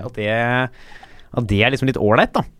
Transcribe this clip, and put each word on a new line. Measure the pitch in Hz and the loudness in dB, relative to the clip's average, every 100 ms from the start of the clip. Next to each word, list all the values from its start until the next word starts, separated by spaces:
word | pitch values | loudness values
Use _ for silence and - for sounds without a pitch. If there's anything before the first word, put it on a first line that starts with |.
At | 123 | -8
det, | - 104 113 120 123 127 - - - - - - | -6 -2 0 0 -2 -2 -8 -20 -20 -20 -20 -8
at | - 117 | -6 -2
det | 101 | 2
er | 113 | 2
liksom | 135 135 | 2 -2
litt | 131 | 0
ålreit, | 104 113 220 | 2 4 2
da. | - 247 - | 0 -6 -10